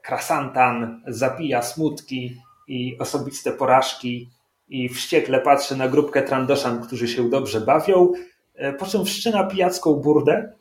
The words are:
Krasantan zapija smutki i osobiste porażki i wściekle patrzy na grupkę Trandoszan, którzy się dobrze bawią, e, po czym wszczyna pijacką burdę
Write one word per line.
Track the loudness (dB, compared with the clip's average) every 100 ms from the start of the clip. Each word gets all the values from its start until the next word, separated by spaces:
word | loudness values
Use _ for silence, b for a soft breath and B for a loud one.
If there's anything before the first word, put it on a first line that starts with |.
Krasantan | -6 -8 -2 -2 -2 2 2 2 -6 -10 -12
zapija | -2 -2 -2 -2 -2
smutki | -2 -2 -4 -4 -10 -8 -8 -12 _ _ _
i | -6 -6 -6
osobiste | -6 -6 -6 -8 -8
porażki | -4 4 4 2 -6 -6 -8 -10 _ _ _ _
i | -6 -6
wściekle | -6 0 0 2 0
patrzy | 4 4 2 -2
na | 2
grupkę | 2 2 0
Trandoszan, | 0 -2 2 0 0 -4
którzy | -6 -6 -4
się | -2 0
dobrze | 0 0 -2
bawią, | 2 2 4 6 6 B B B _
e, | -8 -6
po | -6 -2
czym | -2
wszczyna | -2 -2 -2 0 0
pijacką | 0 0 2 0
burdę | 2 4 4 4 2 -2 -14